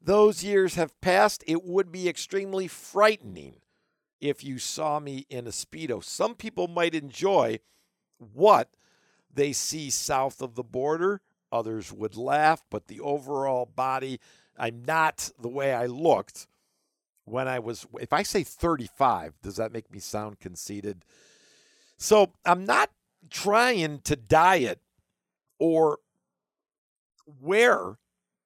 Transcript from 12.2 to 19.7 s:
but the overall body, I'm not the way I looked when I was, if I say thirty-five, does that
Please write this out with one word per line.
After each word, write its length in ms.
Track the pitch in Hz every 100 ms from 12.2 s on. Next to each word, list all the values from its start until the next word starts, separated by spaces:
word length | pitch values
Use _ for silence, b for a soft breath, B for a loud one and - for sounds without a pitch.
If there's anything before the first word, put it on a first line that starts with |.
| 127 147 156 160 _
but 180 | 107 _
the 120 | 110
overall 680 | 143 143 131 143 135 127 120
body, 540 | 127 131 131 135 127 b b b -
I'm 280 | 117 120
not 480 | 123 160 156 - - _
the 80 | 120
way 260 | 135 139
I 140 | 123 123
looked 580 | 123 165 110 - - - _ _ _ _ _ _ _ -
when 220 | 120 131
I 100 | 127
was, 300 | 113 110 - 113
if 140 | 120
I 80 | 151
say 220 | 202 202
thirty-five, 880 | - - 170 156 113 _ 135 98 78 _
does 140 | 98 98
that 160 | 110